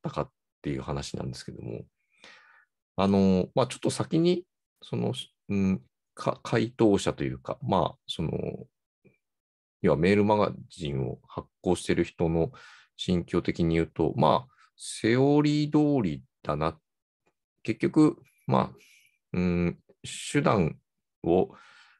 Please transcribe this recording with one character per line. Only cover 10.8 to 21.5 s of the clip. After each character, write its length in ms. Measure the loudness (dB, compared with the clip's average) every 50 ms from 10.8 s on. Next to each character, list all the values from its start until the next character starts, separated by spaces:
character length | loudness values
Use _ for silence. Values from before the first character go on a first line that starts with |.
| -8 -6
ン 180 | -4 -4 -4
を 120 | -6 -6 -10 _
発 200 | -16 -14 -14 -14 _ _ _
行 140 | -2 0 0
し 80 | 0 0
て 100 | -2 0
る 100 | 0 -2
人 260 | -2 -4 -4 -2 0
の 220 | 0 0 -2 -2 -4 -10 -20 -20 -20 -20 -20 _ _
心 300 | -8 -2 -2 0 0 0
境 180 | -2 -2 -2 -2
的 200 | -2 -2 0 0
に 120 | 0 2
言 80 | 0 0
う 40 |
と、 280 | -2 -2 -2 -2 0 2
ま 300 | 2 4 4 4 2 0 -6
あ、 40 | _ _ _ _ _
セ 420 | -18 -16 -14 -8 -2 0 2 2
オ 220 | 4 4 4 4 2 2
リ 260 | 2 0 0 0 0
ー 20 |
通 300 | 2 2 2 2 2 0
り 220 | 0 -2 -4 -6 -10 _ _ _
だ 140 | -6 -4 -2
な。 240 | -2 -2 -2 -4 -6 _ _ _ _ _ _ _ _ _ _ _ _ _ _ _ _ -6
結 120 | -6 -4 -2
局、 380 | -2 0 4 4 4 4 2 -2 -10 _ _ _ _
ま 240 | 0 2 2 0 0 -6
あ、 40 | -16 -20 -20 _ _ _ _ _ _ _ _ -4
う 60 | -2
ん、 360 | 0 0 0 0 0 -2 -2 -6 _ _ _ _ -16 -14 -14 -12 -8 -4
手 100 | -2 0
段 360 | 2 2 2 2 2 0 -2 -8 _ _ _ _ _ _ _ _ -2
を 260 | 2 2 2 2 0